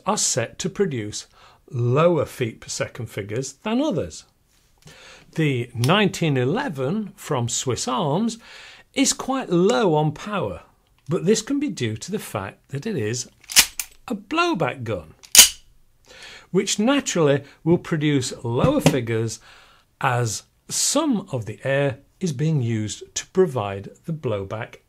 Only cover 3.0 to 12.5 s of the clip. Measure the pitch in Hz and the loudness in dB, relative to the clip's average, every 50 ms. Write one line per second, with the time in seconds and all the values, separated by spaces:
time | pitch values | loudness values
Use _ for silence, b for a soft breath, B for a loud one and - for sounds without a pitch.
3 | 117 - - - 101 101 104 131 135 - - _ - 214 226 247 294 311 214 143 | -10 -8 -8 -8 -6 -4 -4 -4 -4 -6 -10 _ -4 -2 0 2 2 2 0 -2
4 | 98 80 - - - _ _ _ _ _ _ _ _ _ _ _ B B B B | -2 -4 -8 -14 -18 _ _ _ _ _ _ _ _ _ _ _ B B B B
5 | B B B B B B - 160 160 147 135 120 117 - - 113 120 131 180 208 | B B B B B B -2 0 2 2 2 0 -2 -4 -2 0 2 4 6 6
6 | 208 - - - 170 160 139 127 123 135 170 254 294 262 156 135 131 131 190 220 | 4 2 2 0 0 2 2 2 2 2 0 0 -2 -4 -4 -2 -2 -2 -2 -2
7 | 214 185 - - - - 151 127 117 113 - - - 131 113 - - 247 254 240 | -4 -6 -10 -12 -6 -4 -2 -2 0 -2 -2 -2 -2 -2 -2 -2 -2 -2 -2 0
8 | 180 143 143 185 226 226 226 B B B B B B B B B B B _ 262 | 0 0 2 2 0 0 -2 B B B B B B B B B B B _ 2
9 | 269 - - - - - 269 262 - - 175 170 180 202 247 254 226 180 156 151 | 2 2 2 0 -2 -2 -2 -2 -2 2 2 4 4 4 4 4 4 4 4 4
10 | 156 151 147 - - 202 208 185 135 101 90 82 - - _ _ _ _ _ _ | 2 2 0 -2 -6 -6 -4 -2 -2 -4 -6 -8 -12 -18 _ _ _ _ _ _
11 | _ - - 147 156 180 220 214 - - 285 285 294 269 170 - 123 110 110 113 | _ -4 -2 0 2 4 2 2 2 0 -2 -2 -2 -2 -2 -2 -2 -2 -2 -4
12 | - - 196 - - - - 107 95 101 | -6 -6 -6 -6 -6 -6 -6 -6 -6 -6